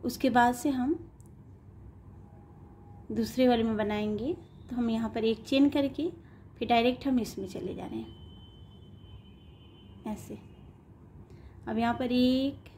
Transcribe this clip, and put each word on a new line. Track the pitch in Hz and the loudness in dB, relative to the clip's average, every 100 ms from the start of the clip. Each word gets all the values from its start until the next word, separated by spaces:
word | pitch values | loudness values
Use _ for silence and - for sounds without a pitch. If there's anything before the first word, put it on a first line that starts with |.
उसके | 247 - 262 | -6 0 2
बाद | 240 240 | 6 4
से | 247 294 | 4 -2
हम | 262 247 349 - - - - - - - - - - - - - - - - - - - - - | 0 0 -2 -6 -20 -20 -20 -20 -20 -20 -20 -20 -20 -20 -20 -20 -20 -20 -20 -20 -20 -20 -20 -6
दूसरे | 214 214 254 254 | -4 -2 4 4
वाले | 240 | 4
में | 226 214 | 2 0
बनाएंगे, | 208 208 214 208 247 359 - - - | 0 0 -2 -2 -4 -6 -10 -20 -8
तो | 240 | -2
हम | 233 | 0
यहाँ | 226 226 | 0 -2
पर | 226 | 0
एक | 220 220 | 0 0
chain | - 269 285 | 0 4 6
करके | 285 277 269 339 - - - - - | 4 0 -2 -6 -6 -20 -20 -20 -8
फिर | 226 | 2
direct | 240 240 247 277 | 4 4 0 0
हम | 254 | 0
इसमें | 208 - 185 | 0 -6 -10
चले | - 185 | -8 -8
जा | 190 - | -8 -8
रहे | - | -8
हैं | - - - - - - - - - - - - - - - - - - - - 226 | -10 -14 -20 -20 -20 -20 -20 -20 -20 -20 -20 -20 -20 -20 -20 -20 -20 -20 -20 -16 -12
ऐसे। | 214 - 208 - - - - - - - - - - - - 214 | -12 -12 -16 -18 -20 -20 -20 -20 -20 -20 -20 -20 -20 -20 -16 -6
अब | 220 | -2
यहाँ | 233 | 0
पर | 240 247 | 0 0
एक | 247 254 262 269 285 - | 2 4 2 0 -6 -18